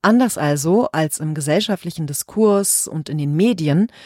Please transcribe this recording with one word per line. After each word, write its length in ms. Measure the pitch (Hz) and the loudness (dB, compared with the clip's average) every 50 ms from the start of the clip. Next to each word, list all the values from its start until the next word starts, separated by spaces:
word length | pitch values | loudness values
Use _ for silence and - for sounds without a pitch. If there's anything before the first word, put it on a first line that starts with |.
Anders 360 | - 190 226 247 254 220 - | 4 4 4 4 2 2 0
also 500 | - 151 147 147 143 135 165 185 226 240 - | -2 0 0 0 0 0 2 2 2 2 0
als 280 | - 156 156 156 - - | 0 -2 -2 -2 -4 -6
im 140 | 156 156 156 | -6 -6 -4
gesellschaftlichen 760 | 160 143 151 151 196 214 - 202 - - 175 - - 160 | -4 -2 0 0 0 0 -2 -4 -6 -6 -10 -8 -6 -6
Diskurs 800 | 143 143 - - - - 208 220 214 202 202 202 - - - - | -6 -6 -8 -10 -6 0 2 4 4 4 2 2 0 -2 -2 -2
und 220 | - - 160 147 - | -4 -6 -8 -6 -4
in 80 | 147 | -4
den 180 | 151 143 143 147 | -4 -2 0 2
Medien, 520 | 160 202 240 240 170 160 151 139 170 214 240 - - - | 2 2 2 2 0 0 2 2 2 2 0 -2 -16 -20